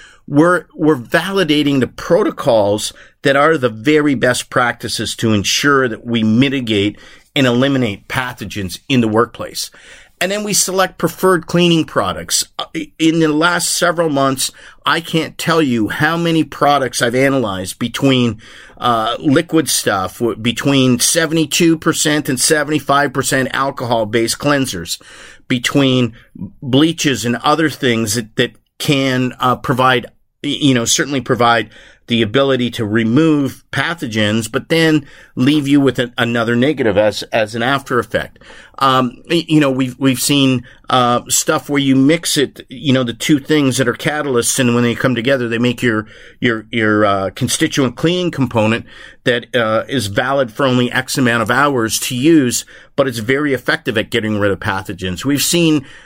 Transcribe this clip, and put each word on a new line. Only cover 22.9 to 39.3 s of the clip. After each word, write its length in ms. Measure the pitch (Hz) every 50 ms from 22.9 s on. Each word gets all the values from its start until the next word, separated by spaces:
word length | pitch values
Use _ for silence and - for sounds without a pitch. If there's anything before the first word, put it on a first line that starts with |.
| 139 143 143 143
percent 380 | - 139 127 - 143 131 127 -
alcohol-based 840 | - 131 135 139 135 - 131 117 123 113 110 104 113 117 113 113 - -
cleansers, 600 | - 147 143 139 131 123 - 87 82 - - - - - - - - - - - _
between 720 | - 131 123 - - - 147 139 131 127 127 123 107 - - - _ -
bleaches 880 | - 98 - - - - 123 123 139 160 170 165 - - 147 127 98 107
and 120 | 120 120
other 340 | 120 - 147 151 151 160 147
things 460 | - - 139 123 113 113 113 104 101
that, 180 | 120 110 107 -
that 220 | - 120 117 - _ _ _ _ -
can, 560 | - - 147 135 135 135 127 127 127 123 - -
uh, 160 | 127 127 120
provide, 520 | 110 - - 120 120 127 127 127 123 113 - _ _ _ _ _ _
y-, 80 | - 143
you 240 | 131 - 147 135 131
know, 100 | 120 117
certainly 360 | - - - 151 135 143 127
provide 500 | 123 - 131 120 120 117 117 113 110 - - - - - - _ _
the 160 | - 120 113
ability 480 | 113 104 110 135 139 139 131 123 123 117
to 160 | - - 113
remove 760 | 101 107 117 113 113 117 147 165 160 151 143 139 127 - - _ -
pathogens, 800 | - 139 135 165 175 165 151 117 107 110 107 104 110 113 110 -
but 200 | - 131 - -
then 360 | 165 165 165 160 156 147 127 - - - - - -
leave 340 | 127 127 143 151 151 139 139
you 100 | 143 143
with 200 | 139 131 123 135
an, 120 | 120 120 -
another 400 | - 120 117 120 117 113 113 120
negative 400 | 120 127 147 151 127 123 113 92
as, 260 | 101 107 107 101 - -
as 300 | - 120 117 107 104 113
an 80 | 117
after 360 | 117 131 139 131 - - 135 120
effect. 400 | 110 - - 85 67 - - - - - - - - - _ -
Um, 440 | 135 135 131 131 127 120 - - -
y-, 160 | -